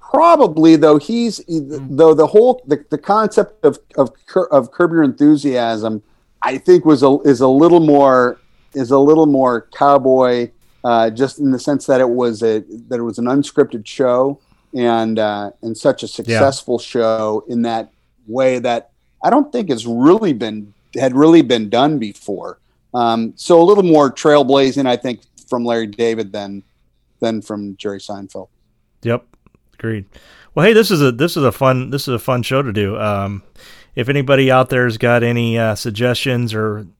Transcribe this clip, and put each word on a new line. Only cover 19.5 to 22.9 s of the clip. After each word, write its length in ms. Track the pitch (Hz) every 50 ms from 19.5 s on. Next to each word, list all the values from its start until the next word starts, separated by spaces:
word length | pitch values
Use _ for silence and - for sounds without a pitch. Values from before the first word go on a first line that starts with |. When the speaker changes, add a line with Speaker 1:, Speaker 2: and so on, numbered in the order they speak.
Speaker 1:
think 180 | - 240 220 160
it's 160 | 135 113 113
really 460 | 120 117 117 127 151 180 220 220 185
been, 420 | 139 107 120 110 110 107 104 104 _ _ _ _ -
had 200 | 120 131 131 123
really 280 | 135 147 160 165 170
been 280 | 147 113 123 117 110 104
done 300 | 107 117 135 151 156 139
before. 580 | 117 104 101 - - - 101 85 85 90 90 _ _ _ _ _ _ _